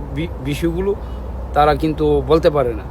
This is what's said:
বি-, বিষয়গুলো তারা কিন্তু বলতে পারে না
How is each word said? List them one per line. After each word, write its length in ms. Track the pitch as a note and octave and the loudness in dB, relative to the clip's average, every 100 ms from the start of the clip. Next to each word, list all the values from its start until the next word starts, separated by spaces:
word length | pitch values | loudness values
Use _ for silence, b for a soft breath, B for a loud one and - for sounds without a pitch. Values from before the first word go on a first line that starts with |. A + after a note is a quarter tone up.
| C#3+ | -6
বি-, 300 | C#3 E3 - | -6 -6 -6
বিষয়গুলো 500 | C3+ C#3 E3+ E3+ G3 G#3 B B B - - | -6 -2 -2 0 -2 -2 B B B -8 -2
তারা 200 | D3 D3+ | 2 4
কিন্তু 480 | C#3 D#3 D3+ D3+ C#3+ C3 | 4 0 0 2 2 4
বলতে 240 | D#3+ E3 | 4 4
পারে 240 | D3 B2 | 2 0
না 80 | A2 G2+ | -2 -8